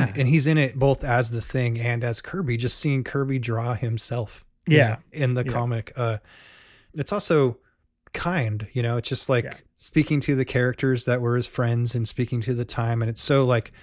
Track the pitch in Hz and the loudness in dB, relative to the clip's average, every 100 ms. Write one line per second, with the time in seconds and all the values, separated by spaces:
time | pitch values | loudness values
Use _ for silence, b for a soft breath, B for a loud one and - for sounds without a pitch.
0 | 120 101 131 156 143 156 135 135 139 131 | 4 2 4 4 4 2 2 2 2 2
1 | 143 120 117 117 - 131 123 117 120 120 | 2 0 0 -2 -4 -2 0 0 -2 -2
2 | 117 113 - 185 160 117 120 - 156 135 | -2 -6 -6 -6 -2 -2 -2 -2 0 0
3 | 123 143 135 135 117 113 117 120 120 113 | -2 -4 -2 -2 -2 -2 -2 -2 -2 -4
4 | - 120 107 - - _ - 151 120 110 | -4 -4 -6 -10 -20 _ 4 6 6 0
5 | - 156 131 123 127 120 120 117 - - | -8 -2 0 0 0 -2 -2 -4 -6 -4
6 | 120 110 _ B B B B B B - | -2 -2 _ B B B B B B -8
7 | 139 202 - 160 135 117 _ _ _ _ | -4 -2 2 2 2 0 _ _ _ _
8 | _ - 170 165 117 107 107 127 117 120 | _ -6 -4 -2 -2 -2 -4 -2 -2 -2
9 | - 131 - 127 - - _ - - - | -2 -4 0 0 0 -8 _ -16 -4 0
10 | 147 151 135 135 131 127 127 120 135 127 | 2 2 2 0 2 2 0 0 0 2
11 | - 123 120 123 120 - 120 120 120 120 | 2 0 2 0 -2 -2 0 0 0 -2
12 | 113 - 123 120 110 120 120 - 117 117 | -4 -2 -2 -2 -2 -4 -4 -2 -2 0
13 | 113 113 - 139 131 120 - - | -2 -2 2 4 4 2 0 -12